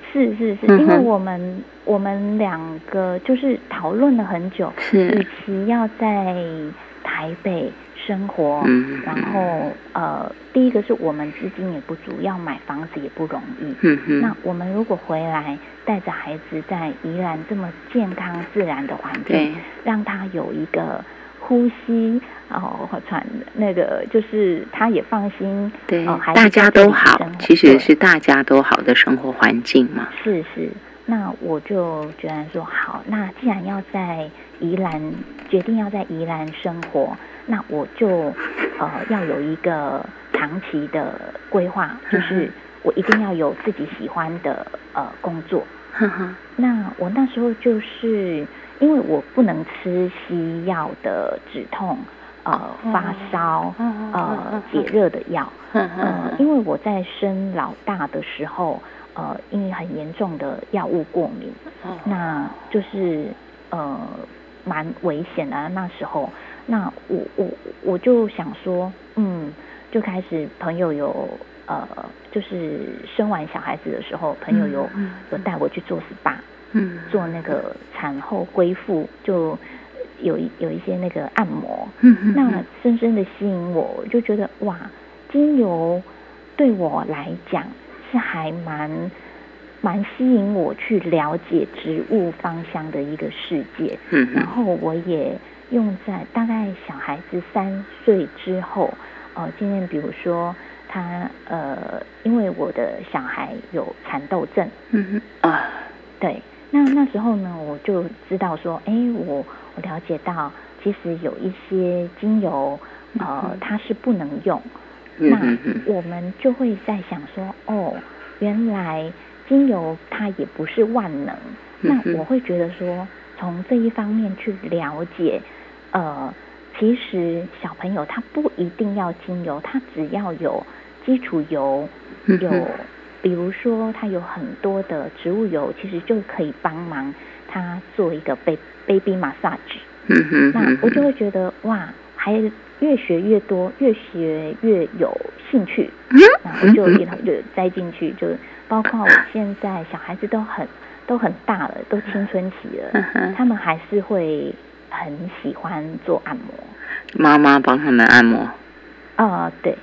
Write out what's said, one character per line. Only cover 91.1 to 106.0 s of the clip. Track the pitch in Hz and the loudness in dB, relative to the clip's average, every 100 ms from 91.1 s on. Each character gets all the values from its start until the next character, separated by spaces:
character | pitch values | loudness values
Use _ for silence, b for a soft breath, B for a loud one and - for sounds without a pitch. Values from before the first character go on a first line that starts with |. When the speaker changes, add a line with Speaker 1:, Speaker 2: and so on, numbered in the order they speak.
| 160 151 170 - | 2 2 -2 0
Speaker 1:
解 | 165 143 | 0 0
植 | - 156 160 - | -6 -6 -4 0
物 | 220 175 165 | 2 2 -4
芳 | 175 165 165 | -6 -6 -8
香 | 165 156 | -8 -6
的 | 156 | -6
一 | 143 | -6
个 | 156 151 | -6 -8
世 | - - 160 - - | -8 -4 -4 -4 -6
界。 | 160 - - | -6 -6 0
Speaker 2:
嗯， | 156 131 | 2 2
嗯。 | |
Speaker 1:
然 | 254 175 | 0 -2
后 | 208 | -2
我 | 214 170 165 | 0 0 -2
也 | 165 170 160 139 - B B - | -2 -2 -2 -2 -6 B B -2
用 | 240 214 185 | 0 0 -2
在 | - 185 - | -6 -8 -6
大 | 233 | -2
概 | 226 220 202 180 - | 0 0 -2 -6 -12
小 | |
孩 | 139 - 147 - | -10 -8 -8 -6
子 | 180 - | -8 -4
三 | 220 190 190 202 - | -4 -2 -6 -10 0
岁 | - 196 147 - | 4 4 2 -6
之 | - 185 | -6 -4
后， | 180 202 175 - B B B | -4 -2 -2 -4 B B B
呃， | - 170 - | -8 -8 -4
今 | 202 | -2
天 | 196 180 | -2 -2
比 | 156 | -4
如 | 147 | -6
说 | - 180 170 175 175 B B - | -6 -2 -2 -2 -6 B B -10
他， | 190 175 175 - - - | -8 -6 -8 -8 -12 -8
呃， | 165 139 135 - - - - | -6 -6 -8 -8 -10 -12 -4
因 | 226 233 | 2 2
为 | 196 | 2
我 | 160 147 | -2 -4
的 | - 95 - 175 | -2 -4 -4 -6
小 | 147 | -6
孩 | 131 - 135 - - | -6 -8 -8 -10 -8
有 | 170 - - - | -6 -6 -10 -8
蚕 | 139 143 | -8 -2
豆 | 180 - | -4 0
症。 | - 160 - - | -2 -2 -8 -4
Speaker 2:
嗯 | 220 190 208 - - | -2 -2 -4 -6 -2
哼， | 165 | 0
啊。 | 151 B B B B | 0 B B B B